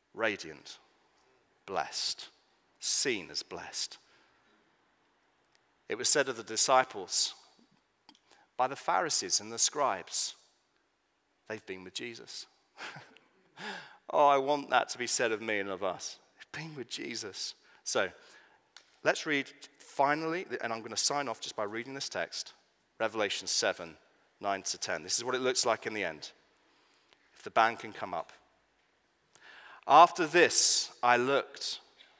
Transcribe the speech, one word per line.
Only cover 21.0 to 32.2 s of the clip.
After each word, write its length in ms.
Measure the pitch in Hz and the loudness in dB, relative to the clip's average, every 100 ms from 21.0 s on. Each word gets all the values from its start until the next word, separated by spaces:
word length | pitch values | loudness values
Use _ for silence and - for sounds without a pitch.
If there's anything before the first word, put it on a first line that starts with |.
| - 143 131 | 0 0 -4
off 120 | 110 | -6
just 160 | - - | -8 -6
by 80 | |
reading 300 | 104 113 127 | -6 -6 -8
this 140 | 135 - | -8 -6
text, 440 | 90 82 - - - _ _ _ - | -4 -6 -6 -12 -16 _ _ _ -4
Revelation 480 | 113 110 101 - 92 | -2 0 -2 -2 -2
seven, 480 | - 104 90 82 76 _ _ _ - | 0 0 0 -8 -16 _ _ _ -6
nine 220 | 101 98 | -4 -2
to 160 | - 90 | -4 -6
ten. 240 | - 82 | -4 -4
This 160 | 87 - | -2 -4
is 60 | |
what 100 | 123 | -2
it 60 | 127 | 0
looks 260 | 127 131 120 | 0 2 2
like 200 | 110 113 | 0 -2
in 80 | |
the 100 | 107 | -4
end. 260 | 87 76 - - _ _ _ _ _ _ _ _ _ | -4 -6 -14 -20 _ _ _ _ _ _ _ _ _
If 80 | - | -18
the 80 | 101 | -2
band 300 | 117 113 110 | 4 4 2
can 120 | 110 | -10
come 220 | - 98 | -10 -6
up. 180 | 85 - - _ _ _ _ _ _ _ _ _ - - - - - - | -6 -8 -16 _ _ _ _ _ _ _ _ _ -20 -20 -20 -20 -6 8
"After 360 | 147 175 180 | 10 10 6
this 680 | 156 175 131 - - - - - | 2 6 6 6 4 4 -2 0
I 140 | 123 120 | 4 4
looked, 640 | 127 135 - - - - - _ - _ | 4 0 -2 -8 -8 -8 -14 _ -20 _